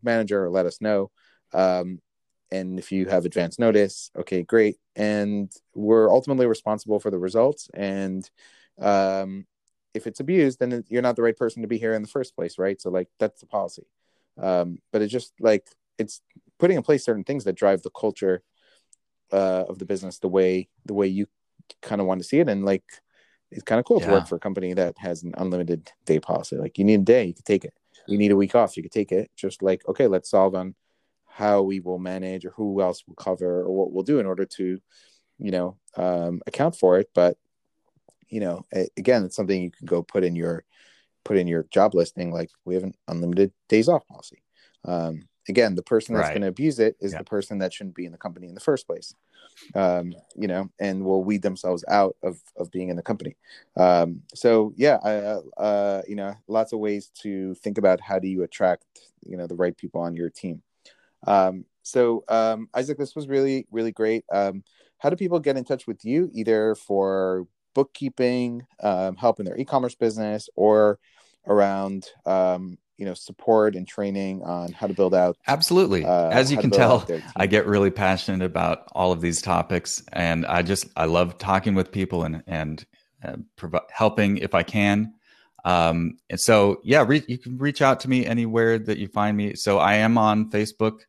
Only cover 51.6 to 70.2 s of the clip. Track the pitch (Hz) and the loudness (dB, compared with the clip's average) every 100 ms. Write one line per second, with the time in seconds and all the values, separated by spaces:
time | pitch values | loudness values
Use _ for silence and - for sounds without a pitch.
51.6 | 92 90 - 101 98 - 90 85 _ - | -4 -4 0 2 2 0 -8 -8 _ -12
52.6 | 87 92 92 87 - 107 - - _ - | -10 -8 -6 -6 -6 -6 -8 -14 _ -20
53.6 | _ - 90 87 85 85 - - 120 113 | _ 2 4 4 2 -4 -14 -2 2 4
54.6 | 107 98 139 127 104 107 101 104 71 - | 2 2 2 2 0 -2 -4 -6 -8 -4
55.6 | 104 104 101 98 - 104 98 107 - 110 | -2 0 0 -4 -6 -8 -8 -10 -4 -2
56.6 | 110 113 107 104 - - 107 98 95 92 | -2 -2 -4 -4 -8 -14 -10 -8 -8 -8
57.6 | - 104 101 92 - 98 95 95 87 - | -8 0 2 2 0 -4 -2 -4 -4 0
58.6 | 95 87 _ _ _ _ - 90 85 87 | 0 0 _ _ _ _ -16 -12 -8 -2
59.6 | 90 85 90 90 85 85 85 - 92 82 | -2 -4 -10 -6 -6 -6 -8 -8 -12 -12
60.6 | _ _ _ _ _ _ - 101 92 92 | _ _ _ _ _ _ 2 4 4 0
61.6 | - _ - 131 120 117 - 113 113 110 | -14 _ -4 0 2 0 0 0 2 -2
62.6 | 113 123 131 143 139 - 143 135 135 135 | -6 -6 -6 -6 -8 -10 -4 0 0 -2
63.6 | - 110 113 101 110 113 - 98 98 95 | -6 -6 -4 -2 -2 -2 -2 -2 -2 -4
64.6 | - _ _ _ 143 175 190 170 147 135 | -14 _ _ _ -4 -2 -2 -2 0 -2
65.6 | 123 131 - 107 110 143 180 - 110 110 | -2 -6 -6 -10 -4 -2 -2 -4 0 2
66.6 | 110 107 - 98 98 95 95 92 87 _ | 2 -2 -2 -2 0 0 -2 -2 -6 _
67.6 | _ - 139 - 135 - 123 123 123 120 | _ -2 -2 -4 -8 -2 0 0 -4 -6
68.6 | 127 - 104 92 95 92 - - 95 - | -14 -6 -2 0 -2 0 0 0 -4 -8
69.6 | 135 139 123 - 113 107 | -2 -2 -2 -2 -2 -2